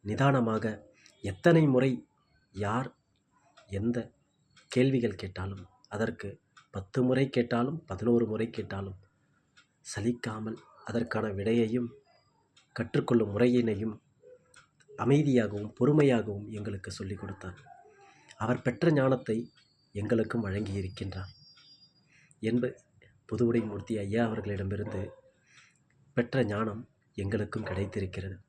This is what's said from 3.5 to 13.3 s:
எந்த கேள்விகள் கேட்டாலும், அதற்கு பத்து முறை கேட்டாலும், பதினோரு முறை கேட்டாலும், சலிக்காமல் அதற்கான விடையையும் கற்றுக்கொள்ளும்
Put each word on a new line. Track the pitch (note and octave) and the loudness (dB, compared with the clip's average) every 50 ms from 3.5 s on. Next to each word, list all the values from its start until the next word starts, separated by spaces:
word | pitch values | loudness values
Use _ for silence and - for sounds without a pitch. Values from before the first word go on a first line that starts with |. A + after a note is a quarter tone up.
| _ - - | _ -20 -14
எந்த | _ G2+ G2 G#2+ A#2+ A#2+ A#2+ - - _ _ _ _ _ _ _ _ _ - _ _ | _ -6 -2 -2 -2 -2 -2 -6 -8 _ _ _ _ _ _ _ _ _ -20 _ _
கேள்விகள் | - B2+ B2+ C3+ C3+ B2+ A#2 A2 G2 | 2 2 4 4 4 2 0 0 -4
கேட்டாலும், | F#2 - F#2+ - - G2 G2 G2+ F#2+ F2+ - _ _ _ | -4 -10 -10 -8 -6 -6 -6 -8 -10 -14 -20 _ _ _
அதற்கு | _ - G#2 A2+ A#2+ A#2+ - - G2 - _ _ _ _ - _ _ | _ -4 -4 -4 -4 -4 -8 -12 -12 -12 _ _ _ _ -20 _ _
பத்து | - G2+ F#2+ - - C3 B2+ | -10 -10 -10 -4 0 0 2
முறை | B2+ B2+ B2+ C#3 C3+ | 2 4 2 2 2
கேட்டாலும், | - B2+ A#2+ A#2+ B2 A#2 A#2+ C#3 E3 D#3+ - | 2 0 0 2 0 0 0 0 -2 -6 -8
பதினோரு | - G2 F#2 G#2+ A#2+ A#2+ A#2 A#2 | -10 -8 -2 2 4 4 4 4
முறை | G2+ G#2+ G#2+ A2 A2+ | 2 -2 -4 -4 -4
கேட்டாலும், | - - G2 G2 G2 G2 G2 G2 F#2+ - _ _ _ _ _ _ _ _ _ _ _ - _ _ _ _ _ | -4 -8 -8 -6 -6 -8 -8 -8 -10 -14 _ _ _ _ _ _ _ _ _ _ _ -20 _ _ _ _ _
சலிக்காமல் | - - G#2 G2+ A#2 A#2+ - - A#2 A2 G#2+ A2 A2 A2+ - - - - - - | -12 -10 -2 -2 -2 -2 -2 -6 -8 -6 -6 -6 -8 -8 -10 -14 -20 -20 -16 -12
அதற்கான | - G2+ A2+ A#2+ - - A2 G#2+ | -4 -4 -4 -2 -2 -2 -2 -2
விடையையும் | G#2+ G2 F#2+ G2 A2 A2+ A#2+ A2+ G#2+ A2+ B2 A#2+ A#2+ - - _ _ _ _ _ _ _ _ _ _ _ - _ _ _ | -2 -4 -2 0 2 4 4 2 2 2 -2 -2 -4 -8 -16 _ _ _ _ _ _ _ _ _ _ _ -20 _ _ _
கற்றுக்கொள்ளும் | - A2+ - - C#3+ C#3 - B2 A#2 A2 G2+ | -6 -6 0 0 0 2 4 4 4 4 2